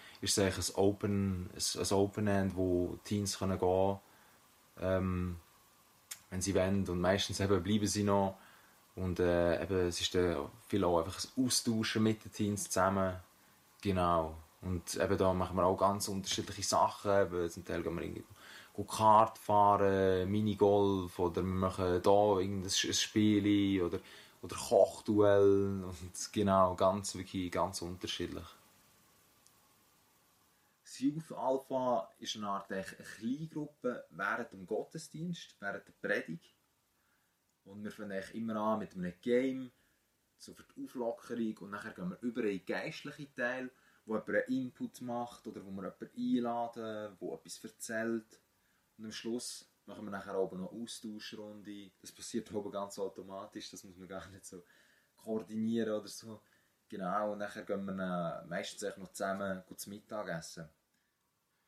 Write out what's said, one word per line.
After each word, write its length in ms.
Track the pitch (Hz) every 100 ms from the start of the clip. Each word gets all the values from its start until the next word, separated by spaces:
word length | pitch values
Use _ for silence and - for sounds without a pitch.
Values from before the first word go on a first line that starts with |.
| - -
ist 180 | 101 -
es 60 |
eigentlich 240 | 95 90 87
ein 60 | -
Open, 760 | 98 101 101 101 98 92 90
ein, 280 | - - -
ein 100 | 90
Open 340 | 98 101 - 107
End, 280 | 98 95 90
wo 420 | 92 87 90 87
Teens 340 | - 104 101 -
können 220 | 95 92
gehen, 400 | 92 92 98 98 - - - _ _ _ _ -
ähm, 580 | 92 95 92 90 90 85 - _ _ _ _ _ _ - -
wenn 100 | 95
sie 140 | 92
wollen. 340 | 92 92 98 90
Und 120 | 90
meistens 400 | 87 98 - 98
eben 220 | 95 98
bleiben 260 | 87 107 101
sie 160 | 104
noch. 340 | 101 101 98 - - - - _ _ -
Und, 240 | 92 87
äh, 420 | 90 87 87 85
eben, 240 | 85 92 90
es 140 | 87
ist 140 | -
dann 360 | 92 90 76 71 - -
viel 180 | 104
auch 140 | 90 85
einfach 260 | 82 -
ein 200 | - -
Austauschen 580 | 127 - - 113 110 113
mit 220 | 110 110
den 80 | 107
Teens 360 | - 104 101 -
zusammen. 480 | 95 95 98 95 90 - _ _ _ _ _
Genau. 560 | 101 92 87 85 80 80 - _
Und 360 | 92 90 - -
eben 200 | 90 95
da 160 | 95
machen 240 | 92 87 90
wir 80 |
auch 120 | 90 95
ganz 320 | 95 101 101
unterschiedliche 560 | 98 95 - 90 101
Sachen. 580 | 101 92 104 - 104 101
Eben, 260 | 92 87 85
zum 160 | -
Teil 180 | 87 87
gehen 120 | 82
wir 80 | 82
irgendwie 220 | 80 85 - - - - -
go 100 | -
Kart 540 | 101 - 110 107 110 -
fahren, 920 | - 104 101 101 98 98 95 92 92
Minigolf 880 | 104 107 101 104 101 101 98 90 -
oder 240 | 90 87
wir 120 | 92
machen 480 | 95 92 95 92 90
da 360 | 104 101 107 95
irgendein 300 | 95 98 95
Sch-, 200 | - -
ein 60 |
Spiel 880 | - - 110 107 104 101 101 98 98
oder, 180 | 85 92 - - - -
oder 140 | - -
Kochduell. 1300 | - 107 95 - - 104 101 101 101 98 98 98
Und 480 | 92 92 90 - -
genau, 420 | - 101 95 92
ganz, 400 | 90 95 101 98
wirklich 360 | 95 - 98 90
ganz 300 | 90 87 95
unterschiedlich. 640 | 87 95 101 - 87 92 87 - _ _ _ _ _ _ _ _ _ _ _ _ _ _ _ _ _ _ _ _ _ _
Das 160 | - -
Youth 340 | 135 151 -
Alpha 800 | - 123 135 - 131 127 117 - -
ist 180 | 107 110
eine 120 | 104
Art, 220 | 98 -
echt 240 | 98 92 -
eine 80 | -
Kleingruppe 960 | - 110 143 160 156 147 - 127 117 -
während 420 | 80 98 117 117
dem 140 | 101 90
Gottesdienst, 880 | - - 165 - 156 175 170 - _
während 260 | 101 - -
der 220 | _ 98
Predigt. 480 | 107 - 165 - _ _ _ _ _ _ _ _ _ _ _ -
Und 180 | 101
wir 80 | 104
fangen 200 | - 104
eigentlich 220 | 98 95
immer 220 | 113 113 110
an 220 | 107 104
mit 140 | 95
einem 180 | 95 90 -
Game, 500 | 123 120 131 131 123 - _ _ _ _ _ _
so 160 | -
für 100 | -
die 180 | - -
Auflockerung. 760 | 139 131 117 117 - 117 113 107
Und 120 | 98
nachher 220 | 101 110
gehen 180 | - 90
wir 80 | -
über 200 | 120 117
in 160 | 107 95
den 80 | -
geistlichen 640 | 98 151 - - - 143
Teil, 360 | - 120 131 127 - _ _ -
wo 80 |
jemand 160 | 107 -
einen 320 | 101 - 131
Input 400 | 127 - 120 -
macht 440 | 123 120 120 - 117
oder 180 | 104
wo 60 | 98
wir 120 | 98
jemanden 260 | 90 - - -
einladen, 1000 | 123 127 120 120 117 117 113 107 107 92
wo 140 | 90
etwas 280 | - - -
erzählt. 800 | 117 - - 113 117 117 110 - _ _ _ _ _ -
Und 80 |
am 80 | 110
Schluss 580 | 104 117 120 - - - _
machen 200 | - 101 104
wir 40 |
nachher 300 | 98 98 95
oben 220 | 92 92
noch 100 | 92
Austauschrunde. 1200 | 107 117 - 113 107 - 110 104 104 101 101 98 _
Das 100 | -
passiert 420 | - - 117 107
oben 200 | 107 101
ganz 260 | 98 101 -
automatisch, 720 | 95 - 92 98 90 104 -
das 140 | 95
muss 140 | 101 90
man 100 | 90
gar 180 | 92 90
nicht 180 | 98 -
so 180 | 92 - _ _ _ _ _
koordinieren 800 | 113 110 - 110 110 117 110 107
oder 80 | 101
so. 320 | - 113 107 _ _ _ _ _
Genau, 440 | 101 92 101 107
und 60 | 101
nachher 260 | 101 110
gehen 200 | 90 98
wir, 580 | 98 95 92 90 82 76
äh, 60 | 82
meistens 340 | 85 82 -
echt 160 | 101 98
noch 140 | 92
zusammen 500 | - 98 98 98 92 90
gut 100 | -
zu 120 | -
Mittag 380 | 101 - 110 92
essen. 400 | 82 - - 78 _ _ _ _ _ _ _ _ _